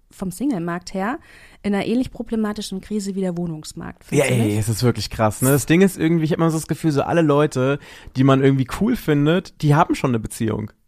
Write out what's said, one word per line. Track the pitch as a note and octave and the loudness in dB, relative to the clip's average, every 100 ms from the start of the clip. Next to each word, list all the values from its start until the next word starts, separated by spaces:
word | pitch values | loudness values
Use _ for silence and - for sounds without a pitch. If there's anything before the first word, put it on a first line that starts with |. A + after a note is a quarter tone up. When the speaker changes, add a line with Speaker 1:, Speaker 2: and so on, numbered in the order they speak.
| _ | _
Speaker 1:
vom | - F#3 | -10 -8
Single-Markt | F3 C4+ G#3 E3+ F3 - | -4 -4 -2 -4 -8 -8
her | F#3+ G3+ D#4 - - - - | -6 -6 -6 -12 -20 -20 -8
in | G3+ | -4
einer | G3+ - | -2 0
ähnlich | A#3 B3+ | -2 -2
problematischen | - A#3 A3+ G#3+ G#3 G3+ F#3+ | -8 -6 -4 -4 -6 -8 -10
Krise | - G#3+ G3 G3 | -6 -6 -4 -4
wie | |
der | F#3 E3+ | -4 -4
Wohnungsmarkt. | F3 D#3 D3+ - E3+ - - | -6 -8 -12 -14 -14 -14 -2
Speaker 2:
Ja, | D3 C3+ | 0 2
Speaker 1:
Findest | |
du | |
Speaker 2:
ey, | B2 G#2+ | 2 0
Speaker 1:
nicht? | G#2 | 0
Speaker 2:
es | G#2+ | -2
ist | G2+ | 0
wirklich | B2 A2 - | 0 0 -4
krass, | - G#2+ - | 0 0 2
ne? | C3 | 2
Das | C#3+ - | 2 4
Ding | E3 | 4
ist | G3 - | 4 2
irgendwie, | D#3+ E3+ D#3 | 0 2 0
ich | |
hab | E3 | 0
immer | E3 | 0
so | D#3 | 0
das | - | -4
Gefühl, | D#3 D#3+ | -2 0
so | C#3 | 0
alle | - E3 | 2 2
Leute, | D#3 C#3+ D3+ C3 C3 C#3+ - - - B2 | 4 4 2 0 0 -2 -8 -20 -6 2
die | C3+ | 4
man | C3+ | 6
irgendwie | C3+ C3+ C3 - | 4 2 0 -2
cool | G#3 A#3+ | 0 0
findet, | - D3 D3 F3+ - - | 0 2 2 0 -2 -2
die | D3+ | 2
haben | D3 F3+ - | 4 2 0
schon | C#3 | 0
eine | A#2 | -2
Beziehung. | A2 - A2 A2 G#2+ - | -4 -4 -4 -2 -6 -12